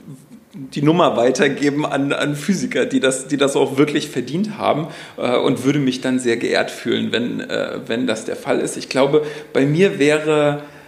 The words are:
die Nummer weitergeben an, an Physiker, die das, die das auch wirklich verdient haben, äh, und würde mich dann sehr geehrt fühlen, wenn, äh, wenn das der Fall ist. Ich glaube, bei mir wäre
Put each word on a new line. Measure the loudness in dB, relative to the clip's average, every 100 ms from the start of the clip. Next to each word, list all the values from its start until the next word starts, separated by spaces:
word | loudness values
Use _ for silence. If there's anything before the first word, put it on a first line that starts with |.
| -20 -20 -20 -20 _
die | -16 -10 0
Nummer | 4 6 4 4
weitergeben | 2 4 2 2 0 0 -2
an, | -2 -2
an | -2 -2 -4
Physiker, | -2 -2 0 -2 0
die | 2
das, | 2 0 -2
die | 0
das | 2 2
auch | 0 4
wirklich | 2 2 -4
verdient | -6 -4 -4 -4 -2
haben, | 0 0 -2 -10 -16 -6
äh, | -2 2
und | 2 2
würde | 2 2
mich | 0 0
dann | -2 0
sehr | 0 0
geehrt | 0 0 -2
fühlen, | -4 -4 -2 -2
wenn, | -2 -4 -6
äh, | -4 -4 -4 -6 -6
wenn | -4 -2
das | -4 -6
der | -8
Fall | -2 -2
ist. | -2 -6
Ich | -4
glaube, | 0 2 2 0 -10 -4
bei | 0 2
mir | 4 2 4
wäre | 2 2 2 2 2 0 -6 -20